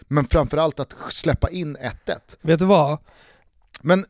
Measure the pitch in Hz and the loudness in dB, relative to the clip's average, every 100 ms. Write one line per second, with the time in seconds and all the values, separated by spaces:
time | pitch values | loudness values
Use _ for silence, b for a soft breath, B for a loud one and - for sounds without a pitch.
0 | b 147 127 165 135 147 160 - 139 - | b -2 2 2 2 0 0 -2 -10 -10
1 | - - 165 160 - 180 156 143 120 - | -10 -4 -2 0 -2 -4 -8 -8 -10 -10
2 | - - _ - 156 160 190 196 143 151 | -8 -8 _ -10 0 2 4 4 4 -2
3 | b b b b b _ _ - 147 185 | b b b b b _ _ -8 2 2
4 | - | 0